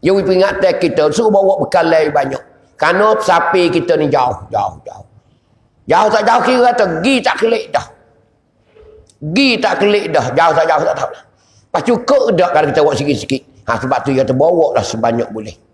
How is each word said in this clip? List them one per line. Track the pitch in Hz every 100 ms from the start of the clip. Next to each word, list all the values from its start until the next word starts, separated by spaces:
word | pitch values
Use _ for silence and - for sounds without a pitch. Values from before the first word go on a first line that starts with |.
| 165
Dia |
we | 196
peringatan | 185 185 196 190 190 165
kita, | 170 151 151
suruh | - 226
bawa | 202 190 190 -
bekal | 185 165
lain | 160 156
banyak. | 147 135 135 - _ _ _
Kerana | 151 180 214 214
sapi | - 170 175 180 175
kita | 170 165 156
ni | 151
jauh, | 139 127 117 -
jauh, | 107 98 - -
jauh. | - - _ _ _ _ _ _ _ -
Jauh | 160 214
tak | 220 208
jauh | 233 240
kira | 254 247
kata, | 240 196 160
gi | 196 269 247
tak | -
kelik | 226 226 -
dah. | 135 - - _ _ _ _ _ _ _ _ - - _ _
Gi | 151 180 277 233
tak | 208 185
kelik | 202 208 202
dah, | 151 123
jauh | 131 165
tak | 160 160
jauh | 156 165
tak |
tahu | 156 131
lah. | - - _ _ _ _
Pas | 175
cukup | - 240 - 277 233 170
dah | 175
kalau | 147 151
kita | 143 151
buat | 135
sikit-sikit. | 143 131 - 131 - _ -
Ha, | 113
sebab | 127 131 139
tu |
dia | 131
kata, | 135 131
bawa | 156 175 151 131
lah | 104
sebanyak | 113 117 117 113
boleh. | 110 107 - _